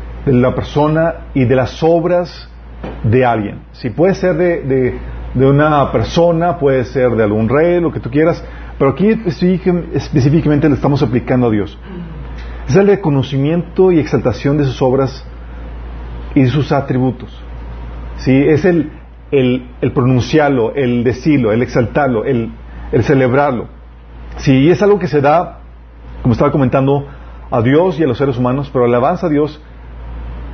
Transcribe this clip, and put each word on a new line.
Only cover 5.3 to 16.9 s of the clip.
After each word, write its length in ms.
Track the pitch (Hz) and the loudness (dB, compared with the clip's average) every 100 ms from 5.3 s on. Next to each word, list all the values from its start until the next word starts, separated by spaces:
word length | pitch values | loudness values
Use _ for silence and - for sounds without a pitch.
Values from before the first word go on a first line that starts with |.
de 140 | - 135 | 2 4
una 440 | 139 151 151 131 | 4 4 2 2
persona, 680 | 123 113 - 170 165 175 170 | 0 0 2 2 2 0 0
puede 260 | 143 131 117 | 2 2 0
ser 280 | 135 127 | 0 0
de 120 | 113 107 | 2 2
algún 240 | 107 110 | 2 2
rey, 320 | 135 170 175 | 2 2 2
lo 100 | 165 | 0
que 100 | 120 | -4
tú 100 | 117 | -4
quieras, 340 | 139 160 160 - - - - | 0 2 0 -6 -14 -14 -2
pero 120 | 139 | 0
aquí 180 | 135 196 | 2 2
específic-, 800 | 226 190 139 180 185 190 175 165 - | 2 -2 -2 0 2 0 -2 -2 -6
específicamente 720 | - - 120 160 147 147 156 | -2 2 4 4 2 2 2
le 60 | 143 | 2
estamos 280 | 139 139 | 0 0
aplicando 440 | 143 120 - 127 120 | 0 0 0 0 2
a 40 | |
Dios. 280 | 107 92 - - - - - - - - - - | 0 -2 -8 -16 -14 -14 -14 -14 -12 -12 -12 0
Es 80 | 170 | 2
el 100 | 196 | 4
reconocimiento 1040 | 196 170 139 127 139 143 170 175 - 185 | 4 2 0 0 -2 0 -2 -2 2 4
y 80 | 170 | 4
exaltación 600 | - 131 123 - 143 143 | 2 0 0 0 0 0
de 60 | 139 | 0
sus 180 | 120 | 0
obras 420 | 131 135 135 - - - - - - - - - - - - 147 | 0 2 0 -4 -14 -18 -16 -16 -14 -14 -14 -14 -14 -12 -4 0
y 100 | 131 | 2
sus 220 | 147 127 | 2 0
atributos. 600 | 143 139 | -2 0